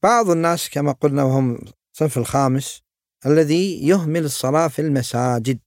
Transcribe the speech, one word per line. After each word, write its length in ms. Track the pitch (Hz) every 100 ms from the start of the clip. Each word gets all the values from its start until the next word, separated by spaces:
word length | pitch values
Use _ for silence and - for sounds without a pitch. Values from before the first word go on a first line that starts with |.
بعض 260 | 190 240 214
الناس 400 | 170 165 170 -
كما 220 | 151 147
قلنا 320 | 135 147 139
وهم 360 | 135 135 131 117 - - _
صنف 240 | - 156 131
الخامس 640 | 117 139 135 131 139 - _ _ _ _ 135
الذي 640 | 156 151 165 196 175 139
يهمل 380 | 190 160 165 151
الصلاة 420 | - 127 151 165
في 140 | -
المساجد 760 | 156 139 120 123 127 120 113 120